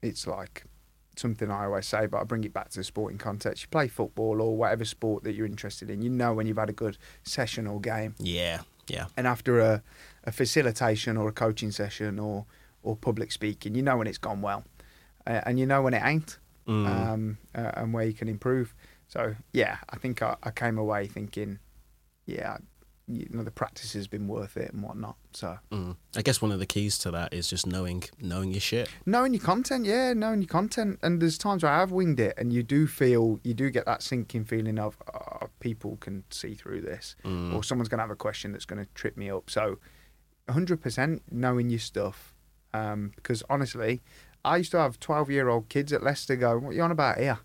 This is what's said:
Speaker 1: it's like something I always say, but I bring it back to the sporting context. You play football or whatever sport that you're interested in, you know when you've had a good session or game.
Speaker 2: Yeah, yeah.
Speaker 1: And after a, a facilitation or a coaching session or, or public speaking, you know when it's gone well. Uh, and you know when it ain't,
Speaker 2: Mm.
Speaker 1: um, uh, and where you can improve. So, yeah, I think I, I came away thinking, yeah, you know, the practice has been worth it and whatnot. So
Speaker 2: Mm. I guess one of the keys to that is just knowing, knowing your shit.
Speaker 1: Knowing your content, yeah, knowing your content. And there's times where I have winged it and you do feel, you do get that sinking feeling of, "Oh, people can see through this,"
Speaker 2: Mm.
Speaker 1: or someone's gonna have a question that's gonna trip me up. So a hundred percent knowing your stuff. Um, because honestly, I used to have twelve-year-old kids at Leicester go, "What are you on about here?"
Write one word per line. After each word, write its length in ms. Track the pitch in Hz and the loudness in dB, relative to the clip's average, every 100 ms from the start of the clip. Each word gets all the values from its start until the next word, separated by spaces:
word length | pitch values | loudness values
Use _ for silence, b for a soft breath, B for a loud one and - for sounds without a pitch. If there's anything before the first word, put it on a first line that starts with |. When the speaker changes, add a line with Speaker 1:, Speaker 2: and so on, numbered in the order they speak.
Speaker 1:
it's 260 | 117 - - | -6 -6 -6
like 380 | 95 92 - - - _ _ _ - | -6 -8 -14 -20 -20 _ _ _ -6
something 340 | 123 110 104 | -2 0 -2
I 140 | 101 101 | 0 0
always 200 | 101 98 | 0 0
say, 220 | 107 107 | 0 2
but 120 | - | 0
I 40 | |
bring 200 | 107 117 107 | -2 -2 -2
it 80 | |
back 160 | - 98 | -6 -8
to 100 | - | -8
the 40 | |
sporting 360 | 92 - 104 101 | -6 -4 -4 -4
context. 420 | 110 101 107 95 | -6 -4 -4 -6
You 40 | - | -4
play 180 | 160 135 | -2 -2
football 540 | - 110 - 110 110 | 0 -4 0 0 2
or 160 | 110 110 | 2 2
whatever 280 | 113 113 110 | 2 2 -2
sport 380 | - 113 104 107 | -2 -2 0 -2
that 80 | |
you're 120 | 104 110 | -4 -4
interested 440 | 104 104 - 104 | -4 -10 -10 -8
in, 100 | 104 | -4
you 80 | 117 | -2
know 240 | 127 120 | 2 2
when 140 | 110 110 | 2 0
you've 100 | 107 | 0
had 120 | 107 | 0
a 40 | |
good 240 | - 113 101 B B | 0 -4 -4 B B
session 440 | - - 117 - 107 | -8 -4 -2 -2 -4
or 120 | 104 | -4
game. 360 | 107 110 110 107 | -2 -2 -4 -6
Speaker 2:
Yeah, 440 | 90 87 85 82 - _ - | -4 0 0 -2 -8 _ -10
yeah. 180 | 87 95 - | -8 -6 -2
Speaker 1:
And 120 | 123 | 0
after 320 | 120 - 120 | 0 4 6
a, 240 | 110 107 B B B B | 6 4 B B B B
a 80 | - | -10
facilitation 840 | - 127 - 131 107 123 107 123 110 | -2 2 4 4 2 2 2 0 0
or 100 | 107 | 0
a 40 | |
coaching 380 | 107 113 107 107 | 2 0 2 -2
session 480 | 101 101 - 107 101 | -2 -4 -4 -4 -4
or, 280 | 104 101 110 b b b | -4 -4 -8 b b b
or 140 | 110 107 | -6 -2
public 360 | - 107 107 | 0 -2 -2
speaking, 440 | - 107 104 107 110 | -2 -4 -4 -2 0
you 80 | |
know 140 | 139 123 | 4 4
when 100 | 110 | 2
it's 100 | 90 | -4
gone 240 | - 101 | -6 -4
well. 220 | 101 101 110 - b b b b - | -2 -4 -8 -20 b b b b -2
Uh, 140 | 117 - | -2 2
and 140 | 123 | 2
you 80 | 131 | 4
know 140 | 139 | 4
when 100 | 135 | 4
it 80 | 120 | 4
ain't, 360 | 123 156 156 - - - - | 4 2 0 -14 -20 -18 0
Speaker 2:
Mm. 200 | 107 101 | 2 4
Speaker 1:
um, 500 | 107 113 110 110 107 - | 2 2 0 -2 -6 -10
uh, 180 | - 117 - | -6 -4 -2
and 180 | 113 | -2
where 120 | 113 113 | 0 0
you 80 | |
can 160 | 110 113 | -2 -4
improve. 440 | 107 127 131 120 - b b b | -2 2 2 0 -6 b b b
So, 280 | - 113 107 - | -4 -2 -4 -2
yeah, 260 | 131 107 - - | 2 2 0 -10
I 80 | - | -6
think 240 | 127 120 | -4 0
I, 140 | 117 117 | 0 -2
I 80 | - | -4
came 260 | 110 120 110 | -2 0 0
away 260 | 107 104 101 | 0 0 -2
thinking, 520 | 101 104 - 104 101 - - - _ _ _ - | -6 -8 -6 -6 -6 -12 -20 -20 _ _ _ -10
yeah, 320 | - - - - _ - _ - | -8 -6 -8 -14 _ -20 _ -10
you 200 | 120 - | -8 -6
know, 120 | 117 | -6
the 80 | 110 | -6
practice 400 | - - - 107 | -4 -6 -6 -8
has 140 | 104 101 | -8 -6
been 180 | 104 101 | -6 -4
worth 280 | 110 104 - | -4 -6 -6
it 160 | - | -6
and 100 | - | -6
whatnot. 340 | 101 104 110 113 - | -8 -8 -10 -12 -16
So 240 | - 92 87 - | -10 -8 -10 -8
Speaker 2:
Mm. 260 | 104 90 90 _ - | -6 -6 -8 _ -2
I 60 | |
guess 200 | 110 127 | 2 4
one 100 | 113 | 2
of 60 | 101 | 0
the 60 | 95 | 0
keys 320 | - 104 - | 0 0 0
to 120 | - | -2
that 220 | 85 87 | -2 -4
is 160 | 87 85 | -4 -4
just 180 | 92 - | -2 -2
knowing, 360 | 92 90 90 90 - | -2 -2 -4 -6 -8
knowing 300 | 98 87 95 | -4 -2 0
your 100 | 95 | 0
shit. 260 | - 117 117 B - | 0 0 -2 B 2
Speaker 1:
Knowing 280 | 226 262 | 4 4
your 80 | 240 | 2
content, 440 | 160 190 254 269 214 | 4 2 2 0 2
yeah, 280 | 226 262 | 2 4
knowing 260 | 240 220 220 | 2 2 2
your 60 | 185 | 2
content. 520 | 160 214 - 214 190 | 2 0 0 0 0
And 200 | - 175 | 0 4
there's 160 | 165 156 | 2 2
times 260 | 208 196 | 0 2
where 80 | 156 | 4
I 60 | 147 | 6
have 120 | 190 | 4
winged 300 | 185 180 135 | 4 4 4
it 140 | 107 - | 4 2
and 160 | 120 | 2
you 100 | 120 | 2
do 240 | 117 139 151 | 4 4 4
feel, 540 | - 131 120 113 107 | 4 6 8 6 2
you 100 | 123 | 0
do 160 | 113 135 | 0 2
get 160 | 123 - | 0 0
that 160 | 117 | -2
sinking 440 | - 127 113 120 110 | 0 -4 -2 -4 -2
feeling 340 | 113 110 110 | -2 0 0
of, 160 | 107 - - | -2 -6 -14
"Oh, 340 | - - - - _ | -12 -10 -10 -10 _
people 380 | 120 113 104 107 | -6 -6 -8 -10
can 240 | - 98 - | -10 -10 -10
see 240 | - - | -10 -10
through 280 | 104 - 95 | -10 -10 -8
this," 340 | 85 92 - - - | -8 -10 -12 -12 -6
Speaker 2:
Mm. 280 | 92 87 | -4 -2
Speaker 1:
or 100 | 90 110 | -2 0
someone's 240 | 127 117 | -2 0
gonna 140 | 117 | -2
have 80 | 113 | -2
a 40 | 104 | -2
question 380 | 104 104 104 | -4 -4 -8
that's 120 | 101 - | -10 -8
gonna 220 | 101 101 | -10 -10
trip 240 | - 113 - | -6 -6 -4
me 120 | 101 | -6
up. 200 | 95 - | -6 -4
So 300 | - 107 98 b b b b b _ - | -2 -2 -4 b b b b b _ -2
a 60 | |
hundred 260 | 127 180 170 | 0 2 0
percent 420 | 127 117 139 160 - | 0 0 2 0 -4
knowing 400 | 120 127 123 120 | -2 2 2 2
your 100 | 117 | 0
stuff. 540 | - - 101 - - - _ _ _ | -2 -2 -2 -4 -18 -20 _ _ _
Um, 380 | 110 107 104 104 - | -4 -2 -2 -6 -8
because 260 | - 117 - | -2 -2 0
honestly, 520 | 139 131 120 113 123 B B B B - | 0 0 0 0 0 B B B B 2
I 120 | 165 | 2
used 140 | 180 | 4
to 60 | 175 | 4
have 220 | 147 117 | 2 0
twelve-year-old 680 | - 151 143 139 131 117 110 | 0 2 4 4 4 4 2
kids 240 | 143 143 | 0 2
at 100 | 147 | 2
Leicester 360 | 131 143 - 131 | 2 0 0 2
go, 200 | 123 117 | 4 4
"What 100 | 135 | 0
are 40 | |
you 80 | - | 2
on 100 | 170 | 2
about 260 | 165 139 - | 4 4 4
here?" 220 | 135 120 | 2 0